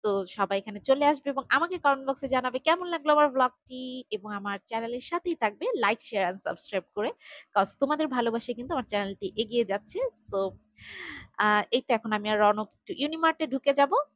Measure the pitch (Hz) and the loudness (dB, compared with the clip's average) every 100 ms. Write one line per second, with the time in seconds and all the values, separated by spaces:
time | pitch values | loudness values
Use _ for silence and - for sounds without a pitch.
0 | 214 196 180 - 196 196 202 202 - 269 | 0 -2 -4 -4 -2 -2 -4 -12 0 4
1 | 285 285 285 262 254 262 339 359 285 269 | 4 2 -2 -6 0 2 2 0 2 2
2 | 269 262 269 254 254 254 311 339 359 330 | 0 -4 0 0 0 -2 0 0 0 -2
3 | 294 294 294 254 254 _ _ 254 254 254 | 2 4 4 4 0 _ _ -12 -10 -10
4 | 240 208 208 208 202 196 - 226 226 240 | -8 -10 -8 -8 -6 -6 -6 -6 -4 -8
5 | - 349 359 330 214 208 415 440 202 226 | -6 -4 -4 0 -2 0 -4 0 0 0
6 | - 214 180 190 - 180 - 196 - - | -4 -2 0 -2 -8 -8 -6 -6 -6 -4
7 | 220 - - - - 214 196 - 269 294 | -4 -6 -18 -20 -4 0 0 0 0 0
8 | 311 254 233 226 - 233 254 311 240 208 | 0 0 0 -2 -6 -8 -4 -4 -2 -4
9 | 196 196 190 214 208 240 202 196 - 370 | -4 -6 -8 -4 -2 0 0 -2 -4 -6
10 | 508 - - 196 190 - _ _ - - | -6 -6 -6 -2 -2 -6 _ _ -18 -14
11 | 349 294 - - 214 208 - 254 - 226 | -14 -16 -18 0 4 4 2 -2 2 -2
12 | 220 214 208 214 214 214 214 _ - 190 | 0 -4 0 4 4 4 -2 _ -12 -4
13 | 285 320 320 320 302 262 - 277 277 453 | -4 2 0 2 -2 0 2 4 4 4
14 | 605 | 0